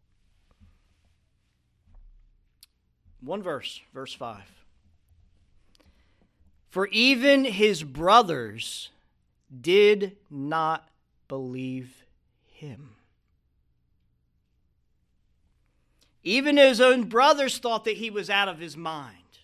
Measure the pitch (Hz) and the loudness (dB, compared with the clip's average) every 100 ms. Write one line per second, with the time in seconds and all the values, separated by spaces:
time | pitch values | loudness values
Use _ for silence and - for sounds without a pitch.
0 | _ _ _ _ _ _ _ _ _ _ | _ _ _ _ _ _ _ _ _ _
1 | _ _ _ _ _ _ _ _ _ - | _ _ _ _ _ _ _ _ _ -20
2 | - - _ _ _ _ _ _ _ _ | -20 -20 _ _ _ _ _ _ _ _
3 | _ - 127 196 180 147 - - - - | _ -18 -10 -8 -6 -8 -10 -16 -18 -18
4 | 131 - 120 104 101 _ _ _ _ _ | -16 -12 -14 -14 -18 _ _ _ _ _
5 | _ _ _ _ _ _ _ _ _ _ | _ _ _ _ _ _ _ _ _ _
6 | _ _ _ _ _ _ _ 185 196 208 | _ _ _ _ _ _ _ -6 -2 2
7 | 247 269 277 277 269 190 214 180 151 135 | 2 4 4 4 2 2 2 0 -6 -4
8 | 170 226 208 147 113 107 - - - _ | 4 4 4 -2 -8 -12 -14 -14 -16 _
9 | _ _ _ _ _ 131 123 190 208 208 | _ _ _ _ _ -10 0 4 6 4
10 | 196 190 _ 143 139 160 160 160 - _ | -2 -10 _ -10 -6 -2 -2 -4 -8 _
11 | _ _ - 135 131 127 131 131 123 - | _ _ -14 -10 -10 -10 -10 -10 -14 -20
12 | _ _ _ _ _ _ 147 120 143 104 | _ _ _ _ _ _ -20 -18 -20 _
13 | _ _ _ _ _ _ _ _ _ _ | _ _ _ _ _ _ _ _ _ _
14 | _ _ _ _ _ _ _ _ _ _ | _ _ _ _ _ _ _ _ _ _
15 | _ _ _ _ _ _ _ _ _ _ | _ _ _ _ _ _ _ _ _ _
16 | _ _ - 233 285 294 269 226 254 254 | _ _ -4 -2 2 6 6 6 4 4
17 | 208 226 277 294 269 - 247 220 220 208 | 2 4 4 4 0 -4 -4 -4 -4 -6
18 | 226 208 190 202 196 160 165 147 165 156 | -8 -8 -4 -2 -2 -4 -12 -12 -10 -10
19 | 131 98 _ _ | -12 -20 _ _